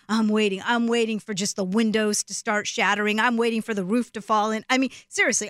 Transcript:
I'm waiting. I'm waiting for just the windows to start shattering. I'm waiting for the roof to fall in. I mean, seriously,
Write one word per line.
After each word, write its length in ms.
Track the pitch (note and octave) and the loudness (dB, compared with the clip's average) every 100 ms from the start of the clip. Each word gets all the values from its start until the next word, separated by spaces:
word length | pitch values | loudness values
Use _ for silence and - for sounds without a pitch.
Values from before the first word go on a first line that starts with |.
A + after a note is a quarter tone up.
| - | -4
I'm 220 | A3 G#3+ | 0 2
waiting. 320 | G#3+ G#3 F#3+ | 2 2 0
I'm 240 | G#3 A#3+ A#3 | -2 0 0
waiting 320 | A#3 A3+ G#3+ | 0 0 -2
for 140 | - | -6
just 220 | F#3+ G3+ - | -4 -4 -4
the 80 | F#3 | -2
windows 580 | G#3 A3+ G#3+ G#3+ G3+ - | 0 2 2 0 0 -4
to 80 | |
start 340 | G3 - G#3 G3+ | -8 -4 -2 -2
shattering. 520 | - F#3+ G3+ G#3 G#3+ | 0 2 2 2 2
I'm 160 | A#3+ A3+ | 2 2
waiting 240 | A#3 A3+ | 0 0
for 100 | A3 | -2
the 100 | G#3 | -4
roof 300 | F3+ A#3+ A#3 | 0 0 -2
to 80 | - | -6
fall 300 | - G#3+ G#3+ | 0 2 2
in. 120 | A3 - | -2 0
I 80 | C4 | 0
mean, 140 | C4 - - | 0 -4 -8
seriously, 400 | - F4+ G#3+ G#3 | 0 0 0 -2